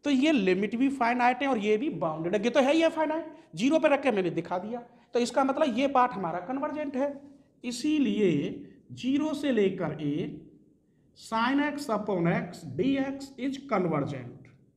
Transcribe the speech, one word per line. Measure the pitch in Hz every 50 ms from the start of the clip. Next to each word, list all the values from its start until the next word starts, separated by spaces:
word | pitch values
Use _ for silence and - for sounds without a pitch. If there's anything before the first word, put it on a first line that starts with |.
| -
तो | 285
ये | 285 254 269 311
limit | 320 240 190 185 185 185 208 208 240
भी | 226 269 277
finite | 269 - 233 226 247 247 240 247 254 254
है | 277
और | 277 262
ये | 220 196 214 214
भी | 214 269 320
bounded | 226 151 180 160 156 156 165 175 202
है, | 208 202
ये | 240
तो | 240 302
है | 254 277 311
ही | 320
है | 330 320
finite, | 320 320 311 302 311 330 320 - - - - _ -
ज़ीरो | 160 214 277 320 320
पे | 277 302
रख | 277 269 277
के | 269
मैंने | 220 196 180 170
दिखा | 151 165 170 - 180 180
दिया। | 196 214 240 240 240 - - - _ _ -
तो | 240
इसका | 240 240 - 285 269
मतलब | 269 262 302 320 285 208
ये | 233 277
part | 277 277 254 247 247
हमारा | - 196 185 165 160 180
convergent | 180 - 262 277 302 302 285 302 302 277 -
है, | 254 277 285 285 277 - - - - _ _ _ _ -
इसीलिए | 247 240 - - 302 311 302 262 214 202 208 208 180 151 143 - 196 - - - - - - _ - 123
ज़ीरो | - - 254 277 294 302 311 294
से | - - 285
लेकर | 247 214 196 190 185 - 175 160 151 151
a | 151 143 143 160 - - - - - - - - _ _ _ _ _ _ _ _ _ _ _
sine | - - - 226 226 233 247 277 285 294
x | 294 285 - - -
upon | 214 202 - - 196 175 170 170
x | 190 - - - - - - 139 120
D | 151 240 269 277 269
X | 269 277 269 - - - - -
is | 247 277 262 - -
convergent। | - 226 190 180 165 156 143 139 - 139 127 120 123 - - - - - _ _ _ _